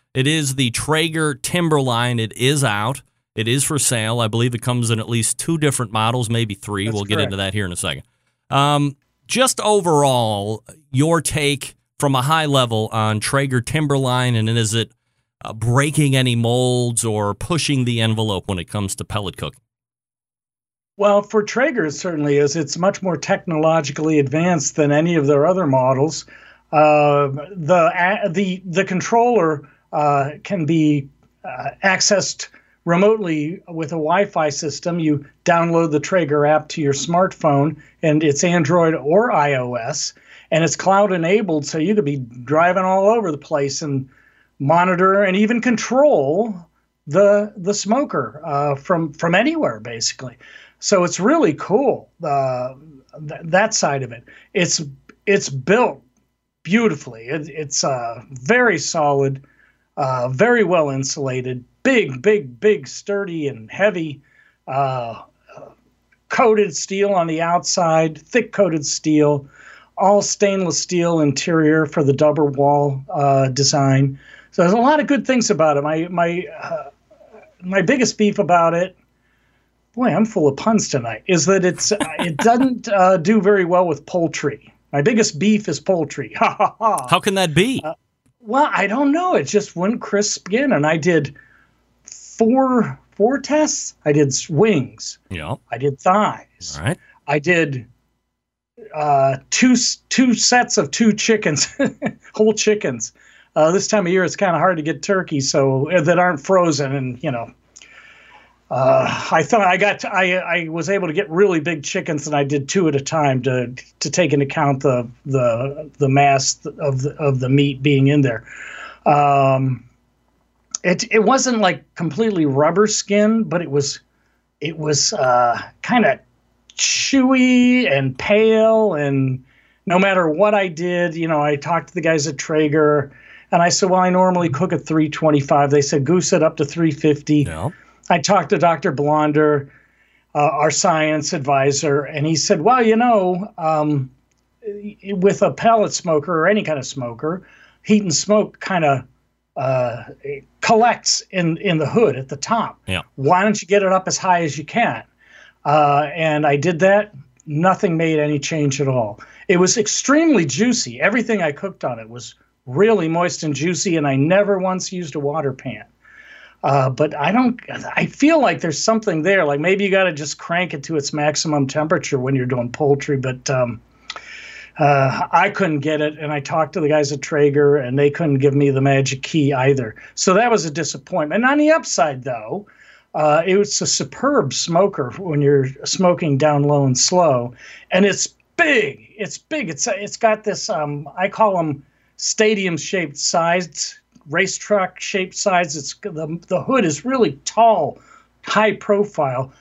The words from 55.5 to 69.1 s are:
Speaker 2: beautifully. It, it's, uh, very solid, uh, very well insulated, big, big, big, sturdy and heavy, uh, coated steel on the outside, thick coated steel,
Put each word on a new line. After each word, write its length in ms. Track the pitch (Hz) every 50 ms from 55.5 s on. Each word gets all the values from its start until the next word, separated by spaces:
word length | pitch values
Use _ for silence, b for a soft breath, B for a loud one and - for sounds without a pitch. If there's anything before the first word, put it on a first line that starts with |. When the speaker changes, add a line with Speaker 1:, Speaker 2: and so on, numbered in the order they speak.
| 139 131 - 175 202 247 240 175 143 - _ _ _ _ _ _ _ _ _ _ _ _ -
Speaker 2:
beautifully. 640 | 160 196 233 233 208 156 131 - 127 113 113 113 123
It, 200 | 151 160 147 165
it's, 340 | 139 156 151 135 - - 175
uh, 400 | 151 131 123 117 117 117 113 110 -
very 480 | 135 123 127 135 233 247 247 226 175 147
solid, 640 | - - - 165 147 147 143 139 139 135 135 135 b b b b b b b b b b b
uh, 320 | - 143 131 131 127 123 127
very 340 | 131 127 202 240 240 233 202
well 280 | 170 180 165 151 143
insulated, 720 | 135 135 135 135 - 156 139 131 127 127 123 127 127 123 123 _ _ _ -
big, 400 | 262 269 226 185 143 131 123 127
big, 380 | 208 214 196 143 127 120 -
big, 260 | 202 214 202 160 135
sturdy 640 | - - - - - 202 202 202 180 165 160 147 135
and 200 | 120 113 110 107
heavy, 500 | - 139 196 214 180 180 160 151 139 - b b b b b b b b b -
uh, 540 | 131 139 139 135 131 123 120 117 107 - - - _ _ _ B B B B B B B _ _ _ _ _ _ _ _ _ -
coated 480 | - - 262 226 220 208 202 185 139
steel 360 | - - - 190 196 196 202 202
on 140 | 180 165
the 140 | 165 156 160
outside, 800 | 165 170 175 175 - - - 190 170 165 160 160 160 160 156 -
thick 340 | - - - 240 220 - -
coated 340 | - 202 175 160 156 135
steel, 640 | - - - - 156